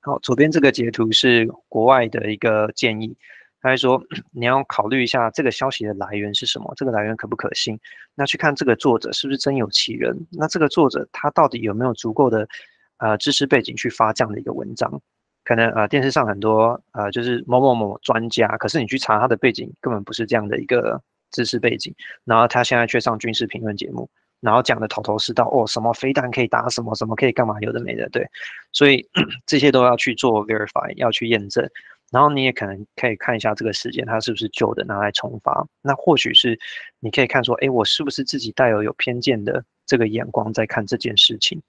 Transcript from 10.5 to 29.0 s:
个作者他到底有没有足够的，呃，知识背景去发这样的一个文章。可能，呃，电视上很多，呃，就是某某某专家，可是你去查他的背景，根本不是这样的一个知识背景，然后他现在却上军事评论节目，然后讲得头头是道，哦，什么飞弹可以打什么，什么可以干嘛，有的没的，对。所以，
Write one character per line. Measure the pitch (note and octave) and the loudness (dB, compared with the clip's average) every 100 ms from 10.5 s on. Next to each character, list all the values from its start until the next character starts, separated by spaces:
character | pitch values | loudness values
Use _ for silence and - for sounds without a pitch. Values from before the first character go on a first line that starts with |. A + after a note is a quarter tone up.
| F3+ | 0
个 | D3 | 0
作 | - C#3 | 0 -6
者 | - - | -6 -10
他 | - D3 | -6 -2
到 | - - | 2 2
底 | A#2 | 2
有 | A2 | -4
没 | G#2 B2+ | -2 -2
有 | |
足 | A2+ A2+ | -2 -4
够 | A2 C3 | 2 2
的， | A2 G#2+ - - _ _ _ | 2 -2 -12 -20 _ _ _
呃， | A2+ G#2 | -2 0
知 | D3 | 0
识 | C3+ C3+ | 0 2
背 | C3+ | 2
景 | G#2 A#2 | 2 -6
去 | A#2+ | -6
发 | - A2 | 0 0
这 | - | 2
样 | A2 | -2
的 | G#2 | -4
一 | |
个 | - | -8
文 | - - A#2 | -8 -10 -6
章。 | - C#3 _ _ _ _ | -6 -6 _ _ _ _
可 | - A#2 | -2 2
能， | A2+ | 2
呃， | A2 G#2 | 2 0
电 | C#3+ | 2
视 | C3+ | 2
上 | D3 A2+ | 2 0
很 | G2 | 0
多， | A2 A2 A2+ B2 _ | 2 4 4 2 _
呃， | B2 G2+ | -6 -4
就 | A#2+ | -4
是 | A#2+ A#2+ - | -2 -4 2
某 | B2 | 4
某 | C3+ | 4
某 | A#2+ G#2 G#2 | 4 0 -4
专 | - A2+ A#2 | -4 -4 -2
家， | - G#2+ G#2 | 0 2 2
可 | G#2 | -2
是 | A#2+ | -2
你 | G#2+ | -2
去 | C3 | -4
查 | - G#2+ | 0 2
他 | B2 | 2
的 | A2 | 2
背 | C3 | 0
景， | B2 B2 - | 0 -10 -8
根 | C#3+ | -4
本 | G#2+ | -4
不 | G2+ | -6
是 | A2+ A2 | -6 0
这 | A#2+ | 0
样 | G#2 | 0
的 | A#2 | -6
一 | A2+ | 0
个 | B2 A#2 C3 _ _ _ | 0 0 -4 _ _ _
知 | - | -6
识 | A#2 - | -4 0
背 | A#2 - | -2 -2
景， | - - - - | -8 -14 -18 -14
然 | - A2+ | 2 4
后 | A#2+ | 6
他 | B2 | 4
现 | A#2+ B2 | 2 2
在 | A#2 | 2
却 | B2 | 0
上 | A#2 A2 | 0 -2
军 | A#2 | -4
事 | A2 A2+ | -2 -4
评 | - | -4
论 | A2 G2+ | -6 -6
节 | - | -8
目， | B2 A#2+ _ _ _ | -10 -12 _ _ _
然 | A2 | 2
后 | A2 | 4
讲 | - A2+ | 4 -2
得 | A2 | -2
头 | - | -4
头 | - G#2+ | -2 -2
是 | - | 0
道， | A#2+ A#2 | 0 2
哦， | C3+ A2 | 2 0
什 | - | 0
么 | A2+ | -2
飞 | A2+ C3+ | -2 0
弹 | C3+ B2+ | 0 -2
可 | A#2 | -2
以 | A#2 | 0
打 | A#2+ A#2+ | 0 0
什 | A#2+ | -4
么， | A2+ | -6
什 | G#2+ A2 | -4 -4
么 | A2 | 0
可 | C3 | 0
以 | |
干 | A#2 A#2 | 2 -2
嘛， | G#2 | -2
有 | A2 | -4
的 | A#2 | -4
没 | A#2+ - | -6 -6
的， | A2 | -4
对。 | A#2+ - - - - _ | -4 -6 -10 -16 -16 _
所 | - C#3+ | 4 6
以， | B2+ | 6